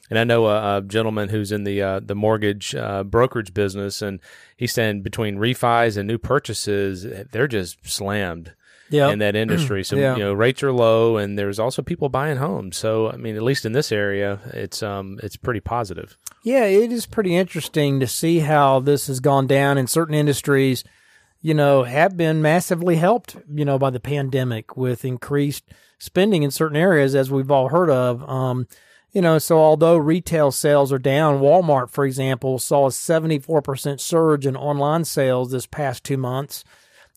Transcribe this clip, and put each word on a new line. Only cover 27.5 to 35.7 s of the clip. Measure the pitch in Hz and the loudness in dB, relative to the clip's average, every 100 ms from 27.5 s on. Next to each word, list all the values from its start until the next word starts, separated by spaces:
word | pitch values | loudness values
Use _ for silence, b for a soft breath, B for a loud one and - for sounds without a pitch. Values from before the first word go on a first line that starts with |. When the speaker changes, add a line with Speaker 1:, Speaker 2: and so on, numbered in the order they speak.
Speaker 2:
all | 139 127 | 2 2
heard | 165 170 | 2 4
of. | 127 123 123 147 | 2 2 -2 -6
Um, | 131 131 127 123 b b b b | -4 -2 -2 -6 b b b b
you | 202 | 0
know, | 170 156 | 2 4
so | - 160 | 4 6
although | 156 156 165 170 | 6 6 6 6
retail | 147 175 - 165 143 | 4 0 0 2 2
sales | - 151 147 135 | 2 2 4 4
are | 135 | 0
down, | 135 139 156 139 | 0 2 2 4
Walmart, | 139 175 165 135 123 | 6 6 6 2 0
for | - | -2
example, | 139 131 131 127 135 127 | -2 0 -2 -2 -2 -4
saw | - 143 135 | 0 2 2
a | |
seventy-four | - - 160 160 151 147 156 | 0 0 0 0 -2 0 -2
percent | 139 131 147 139 | -2 -4 -6 -6
surge | - 165 160 147 135 | -2 2 4 2 0
in | 131 | -2
online | 143 143 143 165 | -4 -2 0 0
sales | 156 151 131 127 127 | -2 0 0 0 -2
this | 127 | -6
past | - | -8